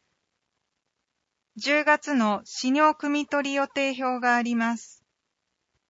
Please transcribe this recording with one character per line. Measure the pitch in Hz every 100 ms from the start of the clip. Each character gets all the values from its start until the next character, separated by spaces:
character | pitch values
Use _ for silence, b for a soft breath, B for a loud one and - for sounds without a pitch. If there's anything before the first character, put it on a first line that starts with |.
| _ _ _ _ _ _ _ _ _ _ _ _ _ _ _ 214
十 | 262 294 294
月 | 302 302
の | 269 214 202
飼 | - - 254
料 | 277 311
汲 | 302 294
み | 294 285
取 | 285 277
り | 277
予 | 277
定 | 285 277
表 | 254 262 247
が | 247 240
あ |
り | 240 233
ま | 233 233
す。 | - - _ _ _ _ _ _ _ _ _